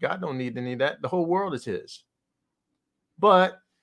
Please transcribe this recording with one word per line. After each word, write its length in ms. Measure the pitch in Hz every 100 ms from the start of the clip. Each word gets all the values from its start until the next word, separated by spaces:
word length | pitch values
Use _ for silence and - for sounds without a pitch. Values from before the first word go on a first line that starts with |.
God 180 | 143 185
don't 180 | 170 131
need 200 | 127 120
any 160 | 123
of 60 | 127
that. 220 | 143 147
The 60 | 127
whole 180 | 180 170
world 280 | 185 196
is 100 | 135
his. 400 | - 92 - - _ _ _ _ _ _ _ _ _ _ _ -
But, 420 | 208 185 185 - _ _